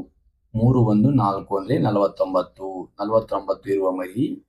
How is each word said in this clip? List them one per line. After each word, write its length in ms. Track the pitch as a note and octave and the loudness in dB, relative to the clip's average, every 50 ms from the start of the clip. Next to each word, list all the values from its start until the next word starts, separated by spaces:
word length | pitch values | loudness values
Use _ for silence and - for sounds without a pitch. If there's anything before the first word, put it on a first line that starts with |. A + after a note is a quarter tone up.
| C#4 - _ _ _ _ _ _ _ _ - | -6 -12 _ _ _ _ _ _ _ _ -4
ಮೂರು 240 | A2+ A2+ B2 C3 B2+ | 2 2 4 4 4
ಒಂದು 300 | A#2 A2 G#2+ G#2 A2 C3+ | 4 4 4 4 4 4
ನಾಲ್ಕು 480 | D3 C3 G#2 G2+ G2 G2 F2+ - G2 G2 | 4 4 2 2 -2 -4 -6 -4 -4 -4
ಅಂದ್ರೆ 200 | F#2+ G#2+ C3 D#3+ | -2 -2 -2 0
ನಲವತ್ತೊಂಬತ್ತು, 1160 | - A2 G#2 G2+ G2+ F#2+ - - F#2+ F#2 F#2 F2+ - - _ - F#2+ F#2+ F#2+ F2+ F2 - _ - | 0 0 2 2 0 0 0 -2 -4 0 0 -2 -2 -2 _ -12 -12 -12 -10 -12 -14 -14 _ -10
ನಲವತ್ತೊಂಬತ್ತು 680 | G2+ G#2 A2 A2+ A2 - G2+ G2+ G2 F#2+ F#2+ - - G2 | -6 0 0 0 0 0 -6 -8 -4 -6 -6 -6 -4 -4
ಇರುವ 220 | G2 G2 F#2+ F#2 | -2 -2 0 -2
ಮರಿ 320 | F#2 F#2 F#2 F2+ F#2+ A2+ C#3+ - - - - | -2 -4 -8 -8 -4 -4 -4 -4 -4 -10 -14